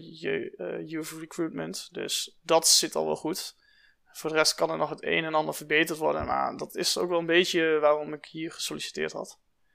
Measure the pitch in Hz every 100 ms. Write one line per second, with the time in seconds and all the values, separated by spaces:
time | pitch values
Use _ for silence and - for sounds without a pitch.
0 | 160 160 165 - - - 175 170 160 156
1 | 160 160 160 - 165 160 160 190 - -
2 | 95 - - - - 165 - - 160 156
3 | 156 156 156 160 - - _ _ _ _
4 | _ - 156 156 151 - 160 160 151 151
5 | 151 165 160 156 156 147 151 151 165 156
6 | 156 151 135 135 131 117 - - 180 180
7 | 180 170 170 170 185 175 160 156 151 151
8 | 151 151 - 160 160 - - 151 - -
9 | 78 - - - _ _ _